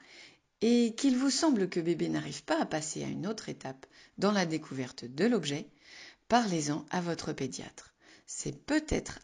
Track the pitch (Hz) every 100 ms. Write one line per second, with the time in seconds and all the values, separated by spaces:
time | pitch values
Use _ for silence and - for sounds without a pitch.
0 | - - - _ _ - 226 240 233 226
1 | 277 254 277 262 330 220 180 180 165 165
2 | 170 156 151 - - 320 196 156 - 151
3 | 143 143 180 214 - - 139 131 - -
4 | - - 196 202 170 160 - 131 123 -
5 | 123 135 226 226 151 147 - _ - -
6 | - - - 240 214 170 147 151 - 185
7 | 175 160 160 151 131 - - - - _
8 | - - - - 147 - - 302 311 -
9 | - -